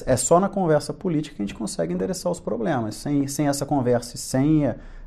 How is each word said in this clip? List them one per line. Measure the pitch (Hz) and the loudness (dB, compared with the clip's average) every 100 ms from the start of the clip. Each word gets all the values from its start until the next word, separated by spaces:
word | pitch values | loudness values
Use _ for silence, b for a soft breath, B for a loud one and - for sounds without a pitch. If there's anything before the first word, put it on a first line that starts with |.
é | - 127 | 2 2
só | - 170 | 4 4
na | 196 | 4
conversa | 196 180 151 147 | 2 2 2 0
política | - 190 151 151 - | -6 -2 -2 -2 -6
que | |
a | 202 | -6
gente | |
consegue | - 202 - 170 | -6 -6 -4 -2
endereçar | 175 190 180 180 | -2 -2 -2 -2
os | 175 | -4
problemas. | - 220 208 139 110 104 | -4 -2 0 0 -2 -4
Sem, | - 147 139 | -2 0 0
sem | 139 147 | 0 0
essa | 139 | 0
conversa | 139 143 127 120 - - | 0 0 2 2 0 -10
e | |
sem, | - 131 143 156 139 | -2 2 4 4 4
é, | 107 B B | -2 B B